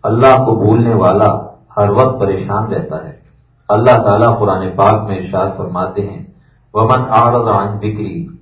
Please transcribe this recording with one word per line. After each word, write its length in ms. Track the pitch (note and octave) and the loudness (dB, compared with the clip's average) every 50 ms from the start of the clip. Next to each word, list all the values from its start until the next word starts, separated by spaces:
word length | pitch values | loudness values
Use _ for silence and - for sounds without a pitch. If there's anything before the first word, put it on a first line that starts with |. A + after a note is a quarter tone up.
| - | -2
اللہ 400 | G#2+ A2 A#2 C3 C3 C3+ C3 C3 | -2 0 4 6 6 6 4 4
کو 100 | - A2+ | 0 0
بھولنے 380 | G#2 G#2 G#2+ A2+ A#2+ A#2+ A#2 A2+ | 2 2 2 4 4 2 2 2
والا 320 | G2+ F#2 F2+ F#2+ G2+ G#2+ G2+ - - - - - _ _ _ - | 2 2 2 2 4 2 2 0 -2 -8 -14 -20 _ _ _ -2
ہر 120 | G#2+ G#2 G#2 | 0 0 2
وقت 300 | - E3 B2+ - - - | 4 2 2 2 2 0
پریشان 540 | G2+ F#2+ F#2+ F#2+ - G2 G2+ G#2+ A2+ - - | 0 0 0 -2 -4 -6 -4 -6 -4 -4 -6
رہتا 340 | - - - - D#2 - | -6 -6 -8 -10 -12 -12
ہے۔ 60 | - - _ _ _ _ _ _ _ _ _ _ - | -14 -18 _ _ _ _ _ _ _ _ _ _ -2
اللہ 320 | G#2 A2 A#2 D#3 D#3 - B2+ | 0 2 4 4 4 4 4
تعالیٰ 360 | B2 A#2+ - A#2+ A2+ G#2+ G2+ | 2 2 2 2 2 2 0
قرآن 300 | G#2 G2 F#2 F#2+ F#2+ F#2 - | 0 -2 -2 -2 -4 -6 -2
پاک 340 | - - G#2+ A2 G#2+ - G#2 | 2 2 2 2 0 -2 -6
میں 80 | F#2+ | -6
ارشاد 320 | F#2 F#2 F#2 F#2+ F#2 F#2+ F#2+ - | -8 -6 -6 -4 -4 -4 -4 -6
فرماتے 520 | - F2+ F2 F2+ F2+ F#2 - - G2+ G2 - | -8 -10 -8 -6 -6 -6 -4 -4 -6 -6 -6
ہیں، 160 | - - - - _ _ _ _ _ _ _ _ - | -10 -14 -16 -18 _ _ _ _ _ _ _ _ -2
"ومن 300 | G#2+ A2 - B2+ C3 B2+ - | 0 2 2 2 0 0 2
اعرض 380 | A2 A2+ A#2+ A#2+ A#2+ A#2+ A2+ | 2 2 4 4 2 0 0
عن 300 | A2+ G2+ G2 G2+ G#2 - | 0 0 0 -2 -4 -6
ذکری"، 500 | - G#2 G#2+ G#2+ G#2+ G2+ F#2+ E2+ E2+ - - - - | -6 -6 -6 -6 -6 -8 -8 -8 -10 -10 -12 -14 -20